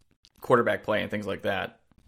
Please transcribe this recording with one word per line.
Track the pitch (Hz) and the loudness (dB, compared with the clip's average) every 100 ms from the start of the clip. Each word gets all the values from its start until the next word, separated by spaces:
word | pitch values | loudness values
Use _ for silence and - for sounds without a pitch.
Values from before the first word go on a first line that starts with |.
| _ _ _ _ | _ _ _ _
quarterback | - 120 110 98 | 2 4 4 0
play | - 104 | 0 -2
and | 98 | -2
things | 107 101 | -4 -6
like | 98 | -4
that, | 104 95 90 - _ _ | -4 -4 -4 -10 _ _